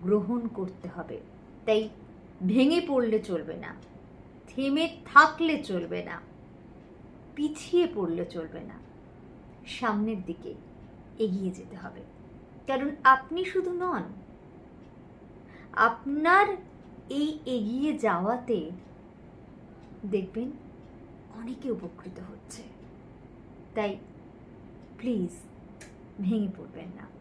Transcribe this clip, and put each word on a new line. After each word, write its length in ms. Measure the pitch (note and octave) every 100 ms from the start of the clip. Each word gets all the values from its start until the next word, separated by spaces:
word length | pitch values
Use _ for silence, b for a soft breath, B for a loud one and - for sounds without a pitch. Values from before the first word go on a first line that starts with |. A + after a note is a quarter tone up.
গ্রহণ 380 | F3 G#3 F3+ A#3+ A#3 -
করতে 320 | F#3 - F3+ -
হবে। 220 | D#3+ - - - - - -
তাই 160 | A3 A3 - - - - - F#3
ভেঙে 280 | A3+ C4+ E4+ E4+
পড়লে 280 | C4+ A#3 G#3+ -
চলবে 280 | F3 D3+ F3
না, 60 | - - - - - - - - -
থেমে 360 | - C#4 C#4+ E4 - -
থাকলে 420 | - D#4 - E4 D4+ -
চলবে 320 | F#3 E3 F3 E3+
না, 80 | E3+ - - - - - - - - - - -
পিছিয়ে 520 | - D4 D4+ - F4 E4 G#3+
পড়লে 280 | F3+ E3+ F3
চলবে 260 | F3 D#3+ E3+ -
না, 60 | - - - - - - - - - - -
সামনের 440 | A#3+ G#3 G#3+ G#3+ F3+
দিকে 240 | F3 - - - - - - - -
এগিয়ে 260 | A3 F#3 F#3+ F3+
যেতে 180 | - F#3
হবে। 260 | F3+ - - - - - - - -
কারণ 200 | C4 C#4+ D4 C4
আপনি 260 | C4 - E4 F#4
শুধু 200 | F#4+ F4+ F4
নন, 220 | F4+ C4+ - G3 - - - - - - - - - - - - - B B - A3+
আপনার 580 | - C#4 C#4+ D#4+ F#4+ G#4 F#4 - - - - - C#4
এই 100 | D4+ D#4 -
এগিয়ে 360 | B3+ G#3 B3 D4+ D4+ A3
যাওয়াতে 520 | F3 F#3+ A#3+ - G#3+ D#3 F3+ - - - - - - - - - - - - G#3
দেখবেন 340 | G3 F#3 A3 B3+ - - - - - - - - A3
অনেকে 260 | A#3 B3+ C4+ G3
উপকৃত 420 | F3 - F#3+ F3+ F#3
হচ্ছে। 320 | - - - - - - - - - - - - - -
তাই 180 | - G3+ F#3+ - - - - - - - - - -
প্লিজ 360 | A#3+ A3+ F3 - - - - - - - - -
ভেঙে 260 | F#3+ A3 G3 -
পড়বেন 340 | - - F3 -
না। 80 | - -